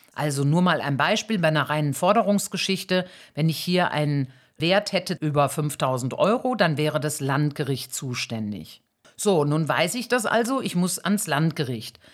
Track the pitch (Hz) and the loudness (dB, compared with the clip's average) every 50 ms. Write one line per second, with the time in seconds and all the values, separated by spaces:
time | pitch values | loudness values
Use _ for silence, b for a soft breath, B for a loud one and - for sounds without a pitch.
0 | b b b - 147 151 139 139 143 143 151 175 180 185 165 131 104 143 139 120 | b b b -4 -4 -2 0 0 2 2 4 4 4 4 2 2 0 -2 0 0
1 | 143 165 208 220 - - 226 202 165 156 156 151 135 - 147 151 151 147 135 - | 2 2 2 0 -2 -2 -2 2 2 2 2 2 0 0 0 0 0 -2 -2 0
2 | - 180 208 233 202 190 202 202 - - - 185 - - 190 185 - - 185 185 | 2 4 4 4 4 2 2 0 -2 -4 -6 -6 -2 -2 -2 -2 -2 -2 0 -2
3 | 175 180 B B B B B - 151 160 156 - - 175 175 180 180 - - 151 | -2 -4 B B B B B 0 0 0 0 -2 -2 0 2 2 2 2 0 0
4 | 151 147 147 143 135 131 b b b b b _ 151 165 185 202 208 - - 185 | 0 0 0 0 -2 -2 b b b b b _ 0 2 2 2 2 0 -4 -4
5 | 185 - 185 - - 151 139 147 143 135 - - 151 151 139 - 151 135 131 123 | -2 -2 -6 -4 -2 -2 2 2 2 2 0 -2 -4 -4 -2 -2 -2 -2 0 -2
6 | 123 127 - - - 180 226 254 - 254 254 208 190 165 151 135 151 151 147 151 | -2 -4 0 2 2 2 2 0 0 -4 0 2 2 2 2 2 0 0 0 0
7 | 139 151 143 - 143 135 139 143 147 147 143 - 147 135 139 123 - - - - | -2 -2 -4 -2 -2 0 0 2 0 0 0 -2 -2 -2 -2 -4 -6 -10 -10 -8
8 | - 131 123 120 - - 120 113 107 104 104 87 78 - - - _ _ _ _ | -6 -6 -6 -6 -6 -6 -6 -6 -4 -6 -6 -8 -12 -16 -20 -20 _ _ _ _
9 | b b b b - 208 196 160 147 147 147 156 160 139 139 123 151 175 - 247 | b b b b 0 2 2 4 2 2 2 0 0 0 2 2 2 0 0 -6
10 | 240 - 247 247 208 - - - 196 220 269 262 - - - 175 175 185 180 - | -4 -2 -2 0 0 0 0 0 0 0 -2 -2 -2 -2 0 0 0 0 -2 -4
11 | - 185 208 202 - 156 147 143 160 160 - - 147 120 127 110 - - - - | -2 0 0 0 0 0 0 2 2 2 0 -2 -4 -4 -4 -8 -8 -12 -16 -20
12 | B B | B B